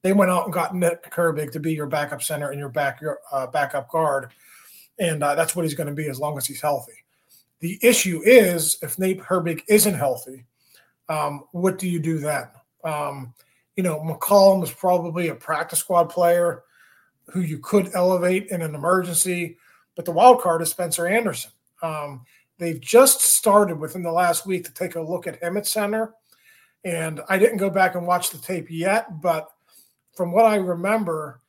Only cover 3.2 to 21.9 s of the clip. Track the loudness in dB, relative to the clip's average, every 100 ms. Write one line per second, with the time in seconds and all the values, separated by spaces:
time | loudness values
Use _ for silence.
3.2 | -6 -6 -4 -4 -2 -4 -4 -2 0 -2
4.2 | -6 _ _ -20 -20 -20 _ -4 -4 0
5.2 | 0 0 0 -2 -4 -4 -6 -6 -8 -6
6.2 | -6 -6 -8 -6 -4 -4 -6 -20 _ _
7.2 | _ _ _ _ -10 2 4 4 0 0
8.2 | 8 8 8 0 -2 -4 -6 -4 -2 -4
9.2 | -2 -2 -2 -6 2 4 4 0 -2 -4
10.2 | -8 -20 -20 _ _ _ _ _ -8 -4
11.2 | -4 -6 -12 -2 -2 0 -4 -2 -2 -2
12.2 | -2 -4 -8 _ _ _ -8 -6 -6 -10
13.2 | -14 _ _ _ _ -4 -2 -2 -6 -6
14.2 | 4 8 8 6 0 -2 0 0 0 -4
15.2 | -4 -6 -6 -6 -4 -6 2 2 2 2
16.2 | 4 4 2 -2 _ _ _ _ _ _
17.2 | -8 -6 -4 -6 0 0 2 0 2 2
18.2 | 2 0 -2 -6 -6 -4 0 0 0 -2
19.2 | -2 -4 -6 -10 _ _ _ -10 -4 6
20.2 | 8 8 4 0 -2 -4 -6 -2 0 0
21.2 | 0 -6 -12 _ _ _ -8